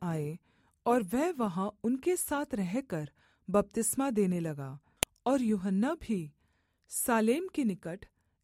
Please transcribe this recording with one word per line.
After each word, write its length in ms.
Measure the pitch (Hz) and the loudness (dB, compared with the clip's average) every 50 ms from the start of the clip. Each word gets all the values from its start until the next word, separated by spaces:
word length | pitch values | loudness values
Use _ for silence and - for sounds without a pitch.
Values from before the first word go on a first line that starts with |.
आए 360 | - 175 165 156 147 147 160 - _ _ _ _ _ _ _ _ - | -2 -2 -2 -2 -2 -4 -6 -10 _ _ _ _ _ _ _ _ 2
और 160 | 233 240 254 | 2 4 4
वह 300 | 214 170 226 254 311 359 | 2 0 0 0 0 0
वहाँ 460 | 349 262 226 202 160 185 190 208 - _ - | 0 0 -2 -2 0 -2 -2 -4 -4 _ -2
उनके 320 | 233 262 262 - 349 359 | -2 -2 0 0 0 0
साथ 380 | - - - 302 285 294 - 254 | 0 0 -2 -2 -2 -2 -2 -2
रहकर 560 | 208 190 170 196 262 277 - 185 156 151 143 _ _ _ _ _ _ - - | -2 -2 0 -2 -4 -4 -4 -4 -6 -6 -6 _ _ _ _ _ _ -8 0
बपतिस्मा 600 | 180 202 202 202 - 226 220 - - 262 269 277 | 2 2 2 2 -2 -2 0 0 0 0 0 2
देने 300 | 233 214 202 180 180 175 | 2 2 2 4 2 0
लगा। 400 | 165 160 147 143 139 131 135 139 _ _ _ - - _ _ _ - | -2 -4 -4 -6 -8 -10 -10 -12 _ _ _ -8 -8 _ _ _ 0
और 160 | 240 269 269 | 2 2 4
यूहन्ना 520 | 247 220 214 190 180 202 190 190 220 285 339 | 4 2 2 2 2 0 2 2 2 0 -2
भी 380 | 320 - - 220 185 160 147 - _ _ _ _ _ _ _ _ _ _ - | -4 -4 -4 -4 -4 -4 -6 -12 _ _ _ _ _ _ _ _ _ _ -10
सालेम 600 | - - - - 233 226 220 220 254 320 381 370 | -6 -4 -2 0 2 2 4 4 2 2 0 -4
के 160 | - 320 269 | -2 0 0
निकट 420 | 214 185 - - 165 165 - - - _ _ _ _ _ _ | 0 0 -2 -6 -10 -10 -10 -12 -20 _ _ _ _ _ _